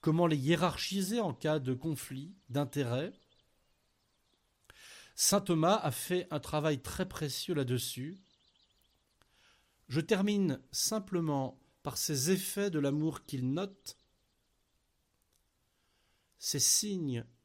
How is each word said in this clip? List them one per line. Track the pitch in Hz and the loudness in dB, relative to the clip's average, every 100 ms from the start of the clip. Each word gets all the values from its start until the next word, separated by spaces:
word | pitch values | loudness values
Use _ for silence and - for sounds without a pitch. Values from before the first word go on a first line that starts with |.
comment | - 160 170 | 4 4 4
les | 151 | 4
hiérarchiser | 131 165 175 - - 196 190 233 | 4 4 2 0 -4 -2 0 0
en | 196 120 | -2 -2
cas | 156 156 | 0 0
de | 127 127 | 0 -2
conflit | 160 147 - 135 156 196 _ | -2 -4 -6 -10 -10 -16 _
d'intérêts. | 143 143 147 123 123 160 - _ _ _ _ _ _ _ _ _ _ _ _ _ _ _ - - - - - | -2 -2 -2 0 0 -2 -10 _ _ _ _ _ _ _ _ _ _ _ _ _ _ _ -20 -20 -20 -18 -2
Saint | - 196 | 2 4
Thomas | 196 165 165 214 | 4 4 6 4
a | 151 | 2
fait | - - 180 - | -4 -2 -2 0
un | 151 | -6
travail | - 151 156 147 | -2 0 0 0
très | - - 185 | -4 -6 -6
précieux | - 151 - - | -4 -6 -4 -2
là-dessus. | 160 127 123 - - 139 196 _ _ _ _ _ _ _ _ _ _ _ _ _ _ _ _ - | -2 0 -2 -2 -8 -10 -12 _ _ _ _ _ _ _ _ _ _ _ _ _ _ _ _ -4
Je | 139 | -4
termine | 160 208 202 202 185 135 - | 0 2 4 4 2 0 -6
simplement | - - 220 202 180 160 139 131 - _ _ | -4 -2 -2 -2 -2 0 0 -2 -8 _ _
par | 143 - | -10 -6
ces | - 143 143 | -4 -2 2
effets | 190 - 202 202 | 0 0 -4 -2
de | 156 | 0
l'amour | 139 147 156 151 - | 0 0 -2 -4 -8
qu'il | 135 127 | -4 -2
note, | 151 196 196 - - _ _ _ _ _ _ _ _ _ _ _ _ _ _ _ _ _ _ _ _ _ _ _ _ | -2 -4 -10 -18 -18 _ _ _ _ _ _ _ _ _ _ _ _ _ _ _ _ _ _ _ _ _ _ _ _
ces | - 143 | -4 2
signes | - - 208 185 147 117 - _ | 4 4 2 -2 0 -2 -6 _